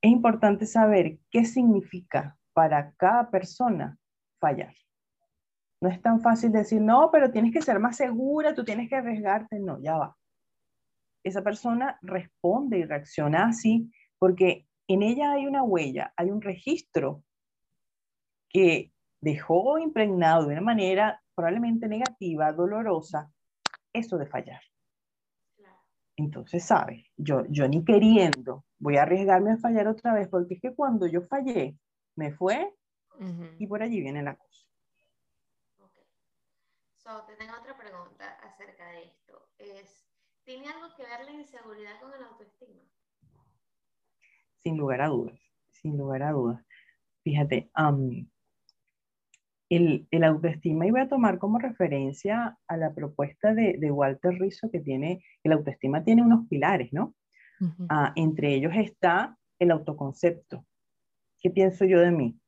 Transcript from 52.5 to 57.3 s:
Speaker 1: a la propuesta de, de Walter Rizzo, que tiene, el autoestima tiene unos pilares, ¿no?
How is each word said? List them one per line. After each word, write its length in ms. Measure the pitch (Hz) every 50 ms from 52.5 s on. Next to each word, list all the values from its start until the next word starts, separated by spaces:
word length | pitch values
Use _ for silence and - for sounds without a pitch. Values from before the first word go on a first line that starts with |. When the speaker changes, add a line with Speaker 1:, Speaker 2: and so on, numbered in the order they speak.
| 233 _ _ _
Speaker 1:
a 80 | 175
la 180 | 165 160 156 156
propuesta 580 | - 147 147 - - 143 143 - _ - 208 220
de, 220 | 220 226 202 - -
de 120 | 151 151
Walter 440 | 143 143 143 139 135 139 - 180 180 180
Rizzo, 320 | 185 196 185 - - 220
que 100 | - 170
tiene, 440 | 147 143 135 131 143 160 180 180 _ _ _ _ _
el 100 | 151 156
autoestima 520 | 151 151 147 135 _ - 135 139 151 156
tiene 180 | - 226 226 240
unos 240 | 233 233 226 233 -
pilares, 440 | - 143 143 175 196 160 123 120 -
¿no? 220 | 151 226 - _ _ _ _